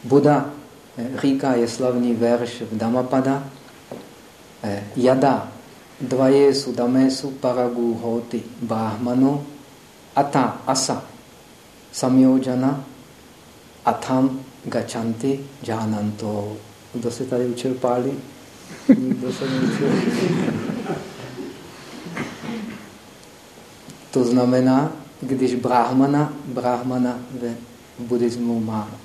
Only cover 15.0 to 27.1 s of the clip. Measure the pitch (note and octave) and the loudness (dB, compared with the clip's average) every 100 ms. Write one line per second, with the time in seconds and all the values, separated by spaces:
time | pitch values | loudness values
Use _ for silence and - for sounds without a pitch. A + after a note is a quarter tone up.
15 | A2+ A2+ C3+ C3+ C#3 - A#2 A2 A2 G#2+ | -4 -2 -2 -2 -6 -12 -6 -4 -2 -2
16 | G#2+ G#2 G#2+ G#2 G2+ G#2+ - - - A#2+ | -4 -4 -4 -4 -6 -10 -16 -20 -12 -6
17 | A#2 A#2 B2+ B2 B2 A#2+ C3 B2+ B2 B2 | -6 -4 -4 -2 -2 -2 -4 0 0 0
18 | C3 C#3+ - - - - - - - A#3+ | -2 -6 -12 -20 -20 -20 -18 -4 4 4
19 | B2+ C3 B2+ C3 C3 C3 - - C#3 - | 4 -2 -4 -4 -4 0 0 0 0 2
20 | - - F3+ F3 - - - A#3+ - - | 0 0 0 0 0 -4 -6 -6 -6 -8
21 | - - B2 - - - - - - - | -10 -16 -14 -12 -14 -14 -18 -20 -18 -16
22 | - - - - A3+ A3+ A3+ - - - | -12 -10 -10 -10 -10 -8 -10 -14 -18 -20
23 | - - - - - - - - - - | -20 -20 -20 -20 -20 -20 -20 -20 -20 -20
24 | - C3 A#2+ B2+ B2 B2+ B2+ C3 D3+ - | -2 2 4 4 4 4 4 4 2 -6
25 | - - B2+ B2 B2+ B2 B2 B2 A#2 C3 | -16 -12 -4 0 0 0 2 2 4 4
26 | C#3 D3 D3+ - C#3 A#2+ B2 A#2+ B2+ B2+ | 4 4 0 -4 -8 -2 0 0 -2 0
27 | B2 | 0